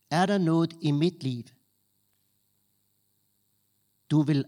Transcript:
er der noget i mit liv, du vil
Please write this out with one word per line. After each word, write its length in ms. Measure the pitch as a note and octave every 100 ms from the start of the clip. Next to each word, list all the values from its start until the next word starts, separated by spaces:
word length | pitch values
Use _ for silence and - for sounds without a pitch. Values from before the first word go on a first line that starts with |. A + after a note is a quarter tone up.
| _
er 160 | D#3 F#3+
der 120 | G#3
noget 380 | E3 E3 E3 -
i 100 | D3+
mit 320 | C#3+ F3 E3+
liv, 220 | C3 A#2+ - _ _ _ _ _ _ _ _ _ _ _ _ _ _ _ _ _ _ _ _ _ _ _ _ _ _
du 120 | D3+
vil 220 | D3 C#3+